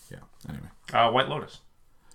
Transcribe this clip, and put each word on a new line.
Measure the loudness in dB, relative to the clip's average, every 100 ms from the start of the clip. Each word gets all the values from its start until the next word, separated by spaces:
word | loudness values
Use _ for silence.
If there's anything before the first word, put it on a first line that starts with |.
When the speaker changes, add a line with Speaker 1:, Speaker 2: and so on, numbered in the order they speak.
| -20
Speaker 1:
yeah, | -20 -20 -20 -14
anyway. | -14 -14 -20 -2
Speaker 2:
Uh, | 4 4
White | 4 0
Lotus. | -2 -8 -16 -20 _ _ _ _